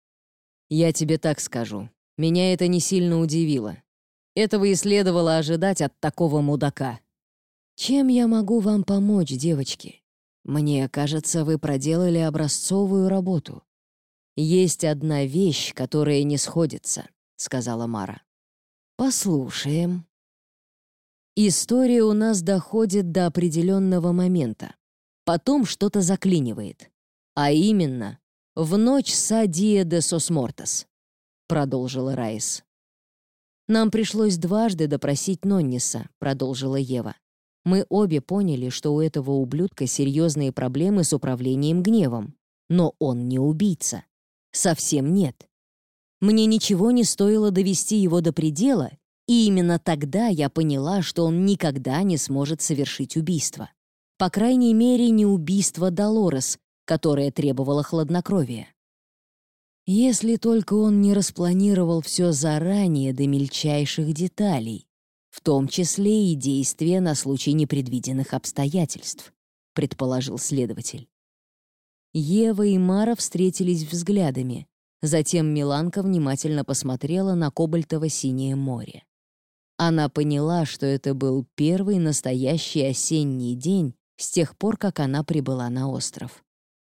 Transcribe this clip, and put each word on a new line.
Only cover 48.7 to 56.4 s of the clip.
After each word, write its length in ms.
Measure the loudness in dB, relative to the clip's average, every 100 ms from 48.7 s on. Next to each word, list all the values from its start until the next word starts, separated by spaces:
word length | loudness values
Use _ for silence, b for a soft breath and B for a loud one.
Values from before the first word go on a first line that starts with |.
| 2 0 -8 _ _ 0
и 200 | 2 4
именно 320 | 4 2 2
тогда 480 | 0 -2 -2 -2 0
я 240 | 0 0
поняла, 520 | 0 0 0 0 -2
что 220 | -2 0
он 220 | 0 2 2
никогда 560 | 2 0 -2 -2 0
не 140 | 0 0
сможет 440 | -2 -2 -2 -4
совершить 560 | -4 -2 -4 -4 -6 -4
убийство. 540 | -2 -2 -4 -8 -16 _ _ _ _ -4
По 120 | -2
крайней 440 | 2 2 4 4
мере, 360 | 4 4 4 4
не 160 | 4 4
убийство 640 | 2 2 0 0 0 -2
Долорес, 680 | 0 0 2 2 0